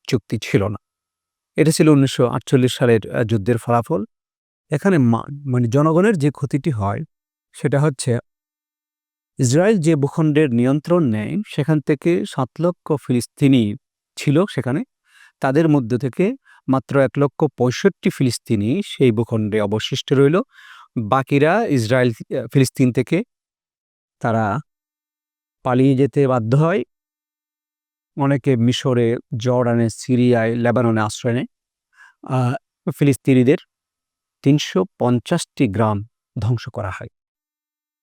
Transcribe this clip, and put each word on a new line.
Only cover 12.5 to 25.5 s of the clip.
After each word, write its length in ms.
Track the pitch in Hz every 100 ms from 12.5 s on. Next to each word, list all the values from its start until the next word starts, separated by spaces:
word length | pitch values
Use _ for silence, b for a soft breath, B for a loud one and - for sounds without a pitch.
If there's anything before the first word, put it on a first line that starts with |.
| -
লক্ষ 260 | 165 175 -
ফিলিস্তিনি 840 | 147 - 123 - - 139 135 104 104 _ _ _ -
ছিল 280 | - 143 202
সেখানে, 340 | - 120 139 254 _ b b b b
তাদের 280 | 135 135 165
মধ্য 300 | 147 117 123
থেকে 260 | 135 - 185 269 b b b
মাত্র 320 | 131 - 139
এক 100 | 131 -
লক্ষ 260 | 143 -
পঁয়ষট্টি 680 | 139 - 123 123 196 - 196
ফিলিস্তিনি 720 | - 135 - - 110 104 160 202
সেই 240 | - 131
ভূখণ্ডে 480 | 110 117 113 107 107
অবশিষ্ট 520 | 104 107 - 135 -
রইল। 240 | 131 139 170 254 B B B B -
বাকিরা 680 | 107 131 131 143 147 196 233
ইসরায়েল, 440 | 135 110 127 127
আহ, 360 | 113 - 156 117
ফিলিস্তিন 460 | 139 131 - 127
থেকে 300 | 120 123 170 233 _ _ _ _ _ _ _ _ _
তারা 380 | 120 113 110 110 - _ _ _ _ _ _ _ _